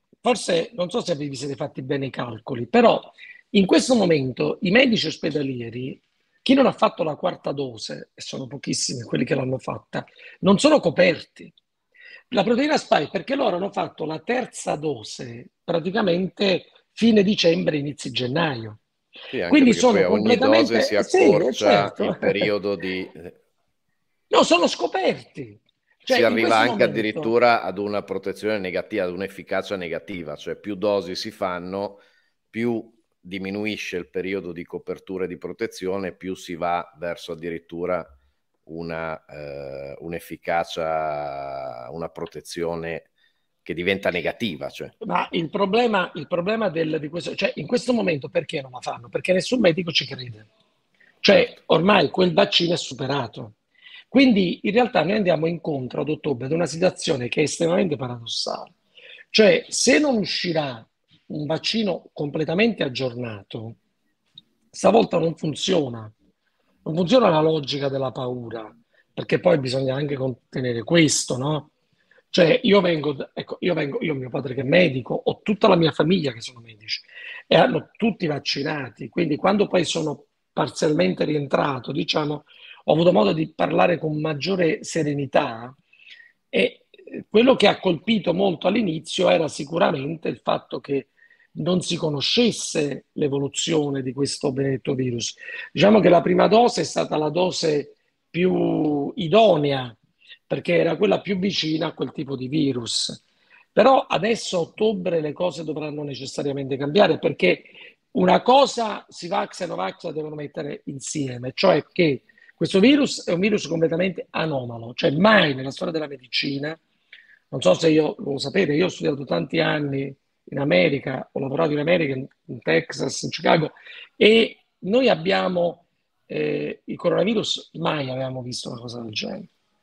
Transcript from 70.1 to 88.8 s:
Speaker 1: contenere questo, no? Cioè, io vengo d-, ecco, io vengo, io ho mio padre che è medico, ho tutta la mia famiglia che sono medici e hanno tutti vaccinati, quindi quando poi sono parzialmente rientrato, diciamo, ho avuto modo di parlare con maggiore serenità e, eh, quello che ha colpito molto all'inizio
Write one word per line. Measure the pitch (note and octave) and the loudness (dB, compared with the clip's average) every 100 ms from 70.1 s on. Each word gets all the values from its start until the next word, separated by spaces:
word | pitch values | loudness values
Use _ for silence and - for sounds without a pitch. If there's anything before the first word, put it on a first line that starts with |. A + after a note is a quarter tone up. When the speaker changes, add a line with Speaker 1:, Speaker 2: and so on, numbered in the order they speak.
Speaker 1:
contenere | C3+ C3 A#2+ _ D3+ B2+ A#2 | -4 -4 -6 _ -6 -4 -4
questo, | A2 E3+ D3 - - B2+ | 2 6 6 2 -2 -4
no? | C#3+ D3+ - _ _ _ _ _ _ | -2 -4 -6 _ _ _ _ _ _
Cioè, | - D#3+ - | 4 6 4
io | G3 G3+ | 4 4
vengo | F3+ D#3 D3 | 4 0 -2
d-, | C3+ - | -6 -8
ecco, | - - - | -10 -12 -6
io | F3+ | -2
vengo, | D#3 C#3+ - | -2 -2 -4
io | E3 | -4
ho | C3+ | -4
mio | B2+ | -6
padre | D3 B2+ | -6 -6
che | B2 | -6
è | |
medico, | B2+ F3 E3 C3 - | 2 4 4 0 -4
ho | - - - | -4 -4 -4
tutta | - G#3 G#3+ | -2 2 4
la | F3+ | 6
mia | D#3 | 4
famiglia | - D#3 F#3+ C#3 | 2 2 2 0
che | A2+ | -6
sono | - A#2+ | -14 -18
medici | A#2 G#2+ A2 - - - - - - | -20 -20 -10 -10 -10 -20 -18 -18 2
e | - | 4
hanno | B3 D#3 - - | 6 2 -4 -2
tutti | A3 D#3 D#3+ | -2 0 -4
vaccinati, | C#3+ - C#3 D#3 D3 A#2+ - - | -4 -4 -4 -4 -6 -8 -12 -8
quindi | - D#3+ D3 | -2 -2 2
quando | F#3+ G#3 G3 | 2 2 2
poi | F#3 | 0
sono | D3+ E3 D#3 C3+ _ _ _ | 0 -2 -4 -6 _ _ _
parzialmente | - D#3 - D#3+ D3+ F#3 F3+ | -4 -2 0 0 2 0 0
rientrato, | D#3 D3+ C#3 F3 D3+ B2+ - | -2 -2 0 0 0 -4 -6
diciamo, | C#3+ D#3+ D#3+ D3 D3 - - - - | -6 -2 -2 -2 -6 -12 -20 -20 -6
ho | - | 2
avuto | E3 F3 | 4 6
modo | G3 G3+ | 4 4
di | D#3+ D#3 | 0 -4
parlare | - F3+ E3+ F#3 E3 | -2 0 2 2 2
con | D#3 D3+ | -2 -4
maggiore | D#3 C#3+ D#3 F#3 D#3+ - | -4 -4 -4 0 0 0
serenità | - E3 D3 C#3+ C3+ E3 C3+ A2+ B2 - _ _ - - - _ _ | -4 -4 -2 -4 0 0 0 -6 -14 -18 _ _ -20 -20 -20 _ _
e, | A#3 - - _ | -2 -2 -4 _
eh, | - - - - | -20 -16 -14 0
quello | G#3 C4 A#3+ | 4 6 6
che | G3 | 4
ha | - | 2
colpito | F#3 E3 - A3 E3+ | 0 -2 0 0 0
molto | E3+ G3 D#3+ F3+ | 0 0 0 0
all'inizio | A#3 | 0